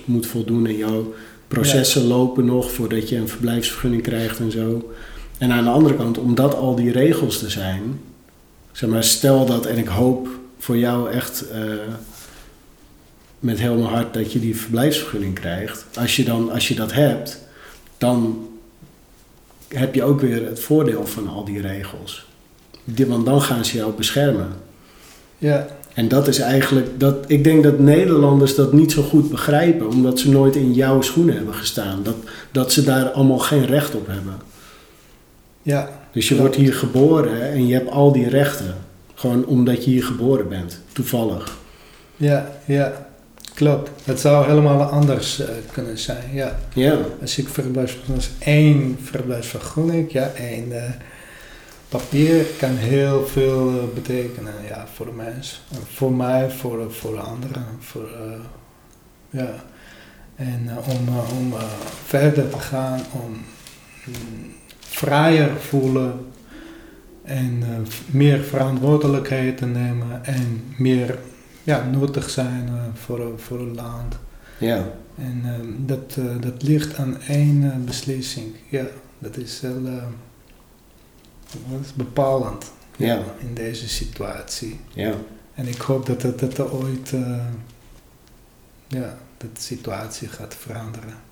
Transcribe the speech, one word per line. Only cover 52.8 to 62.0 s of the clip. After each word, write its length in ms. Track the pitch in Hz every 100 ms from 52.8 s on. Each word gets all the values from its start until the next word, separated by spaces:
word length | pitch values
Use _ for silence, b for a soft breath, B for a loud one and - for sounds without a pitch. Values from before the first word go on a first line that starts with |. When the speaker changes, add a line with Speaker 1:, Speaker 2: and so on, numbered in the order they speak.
| 110 139 139 139 135
Speaker 2:
veel, 420 | - 135 131 127
eh, 260 | 127 120
betekenen, 600 | 113 - 127 120 110 107 104 107
ja, 180 | 101 104
voor 120 | - 113
de 60 |
mens. 500 | 113 113 123 139 - -
En 60 | 135 110
voor 180 | - 135
mij, 380 | 127 123 131 131
voor, 420 | - 123 117 110
voor 200 | 110 110
de 60 | 110
anderen, 440 | 104 117 127 - 117 113
voor, 220 | - 120 110
eh, 320 | 113 110 113 120 - - _ _ _ _ _ _
ja. 240 | 131 127 - - B B B B B B -
En, 260 | 127 120 120
eh, 80 | 117 120
om, 200 | 123 123
eh, 220 | 120 117 127
om, 140 | 127
eh, 100 | 117 110 107 - -